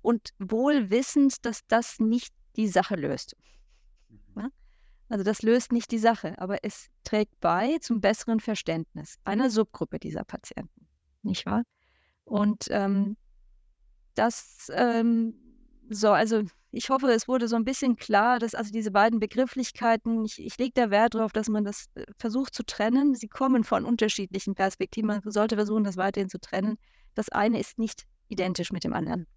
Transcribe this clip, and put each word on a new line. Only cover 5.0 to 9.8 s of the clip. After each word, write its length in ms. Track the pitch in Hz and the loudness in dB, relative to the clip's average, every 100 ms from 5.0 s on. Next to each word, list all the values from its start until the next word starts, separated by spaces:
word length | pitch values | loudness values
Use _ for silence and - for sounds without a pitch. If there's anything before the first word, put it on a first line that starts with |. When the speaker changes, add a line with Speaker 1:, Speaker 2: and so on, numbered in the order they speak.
| _ | _
Speaker 1:
Also 140 | 208 | -2
das 200 | 196 208 | -2 0
löst 280 | 220 247 - | 2 2 2
nicht 220 | 233 - | -2 0
die 60 | 226 | 2
Sache, 380 | 226 220 160 - | 2 2 -6 -8
aber 260 | 185 202 | -6 -6
es 240 | 208 - - _ | -6 -10 -20 _
trägt 340 | - 214 208 _ | -2 0 -2 _
bei 380 | 170 175 233 320 | 0 2 0 -2
zum 200 | - 233 | -2 2
besseren 400 | 190 220 - 220 | 2 2 0 -2
Verständnis 760 | - 214 - 165 165 - 156 - | -2 -6 -4 -4 -6 -12 -16 -10
einer 260 | - 208 262 | -4 0 2
Subgruppe 480 | 220 214 - | 2 0 -2